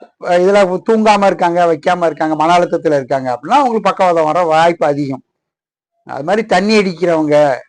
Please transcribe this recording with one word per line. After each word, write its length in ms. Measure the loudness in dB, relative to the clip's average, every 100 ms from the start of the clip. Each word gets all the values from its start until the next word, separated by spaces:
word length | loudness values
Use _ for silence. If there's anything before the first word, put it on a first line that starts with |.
| -20 _ -2
அ, 140 | 2
இதுல 380 | 4 4 2 0 0
தூங்காம 340 | 2 2 2 2
இருக்காங்க, 400 | 0 0 0 0
வைக்காம 400 | 0 -2 -2 -2
இருக்காங்க, 300 | -2 -4 0
மன 220 | 2 2
அழுத்தத்துல 360 | 2 -2 -2 -2
இருக்காங்க 360 | -2 -4 -4
அப்படின்னா, 280 | -6 -2 0
அவங்களுக்கு 300 | 0 -2 -2
பக்கவாதம் 360 | 0 0 2 0
வர 180 | 0
வாய்ப்பு 420 | 0 2 2 0 -2
அதிகம். 380 | -2 -6 -10 _ _ _ _ _ _ _ _
அது 200 | -14 -8
மாதிரி 220 | -4 -2 0
தண்ணி 320 | 0 2 0
அடிக்கிறவங்க, 800 | 0 -2 0 0 2 2 2 0